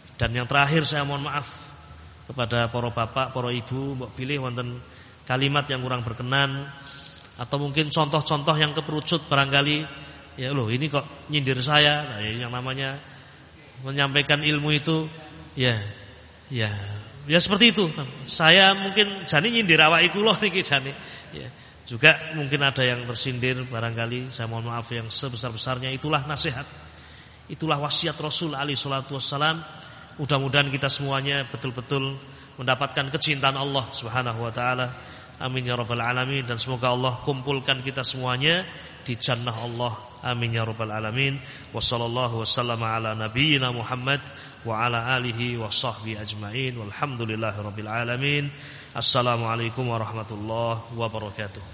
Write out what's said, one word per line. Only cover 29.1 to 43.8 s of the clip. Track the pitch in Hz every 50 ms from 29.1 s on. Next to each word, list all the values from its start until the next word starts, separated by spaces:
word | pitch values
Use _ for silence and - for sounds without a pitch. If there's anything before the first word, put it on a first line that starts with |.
| 143
wassalam. | 135 - - 143 139 151 160 160 165 160 - - - - - - - - - - -
Mudah-mudahan | 147 123 147 135 135 135 131 143 143 139
kita | 135 135 139 135 -
semuanya | - 143 139 135 135 135 139 143 139 131 -
betul-betul | - 120 - 131 120 127 117 - 143 139 135 135 135 135 - - - - - - - -
mendapatkan | 127 131 127 123 139 135 - 151 139 135
kecintaan | 143 156 - 156 147 139 131 135 135
Allah | 139 139 143 139 135 123 -
Subhanahu | - - 120 113 110 127 123 123 117 113 120
wa | 117 113
taala. | 123 120 127 127 123 127 123 123 - - - - - - - - -
Amin | - 131 127 131 123
ya | 123 123
rabbal | 120 117 107 120 120 117
alamin. | 120 123 127 127 131 139 139 127
Dan | 120 120 113
semoga | - 131 131 120 127 127 123
Allah | 123 127 131 120 120 -
kumpulkan | 151 139 131 123 139 143 135 123 - 135 127
kita | 123 135 127 135 123
semuanya | - - 131 127 127 123 127 139 156 170 180 190 - - - - - - -
di | - - 120
jannah | 110 - - 123 117 120 123 110
Allah. | 110 117 120 117 117 123 120 113 - - - - -
Amin | - 127 123 120 120 117 113
ya | 113 113 113
rabbal | 110 110 113 107 107
alamin. | 107 110 110 110 127 139 139 139 139 131 - - - - - -
Wa | 117
sallallahu | - - 127 117 117 117 117 127 127 117 117 113 110
wa |
sallama | - - 131 120 120 117 113 113 110 113 113
ala | 113 110 107
nabiyyina | 107 110 107 110 127 147 156 147 135 131 127 123
Muhammad | 120